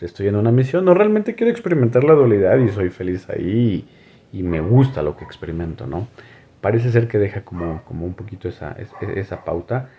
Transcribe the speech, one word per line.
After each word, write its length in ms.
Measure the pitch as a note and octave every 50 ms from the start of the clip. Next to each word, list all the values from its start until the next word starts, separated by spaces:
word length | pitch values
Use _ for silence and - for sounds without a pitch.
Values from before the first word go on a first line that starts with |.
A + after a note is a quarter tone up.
"Estoy 260 | F2 E2+ - - G2 G2+
en 80 | G#2
una 160 | G#2 G#2+ A#2
misión, 340 | A#2+ C3 C3 C3 - F3+ F#3
no, 80 | F3+ F3
realmente 400 | F#3+ G#3 G#3 G#3+ G#3+ G#3 A#3 A3+
quiero 180 | - A#3 A#3
experimentar 520 | A#3 - - F3+ E3+ D3 A#2+ A2+ A#2+ B2 C#3
la 100 | D#3 D#3
dualidad 460 | D3 C3+ A#2+ G#2 G2+ F#2+ F#2 A2 C3+
y 100 | B2+ G2+
soy 200 | G2+ G#2 F#2 F2+
feliz 380 | - - F#2 F2+ F#2 F#2 - -
ahí 600 | G2 - D#2+ F2+ G#2 A#2 A#2+ A2 F#2 - - - _ - _ _ _ - _ _
y, 80 | - G2
y 40 | F2+
me 180 | F2 E2 D#2+
gusta 400 | D#2+ F#2 A#2+ C3 C3+ C3 - D#2+
lo 160 | D2 D2+ D2+ -
que 80 | E2
experimento", 640 | - - - D#2+ E2 E2 E2+ E2+ E2 D#2 - A#2 C2
¿no? 200 | D#2 F2 A2 - - - - - - - - _ _ _
Parece 300 | - G2+ A2+ A#2 A#2+ B2
ser 160 | A#2 A#2 A#2 A2+
que 100 | - G#2
deja 260 | G2+ G2 - G2 -
como, 380 | - F2+ F2 E2+ E2 D#2+ D#2+ -
como 200 | - E2 E2 E2+
un 80 | F2+ F2+
poquito 340 | - F#2 G2+ G2+ F#2+ - F2+
esa, 260 | - - E2+ - -
es-, 200 | - G#2 - - - G2+ G2+ -
esa 280 | G2 F#2+ - - - -
pauta, 460 | - E2 E2+ F2 - A#2 C3 C3 - _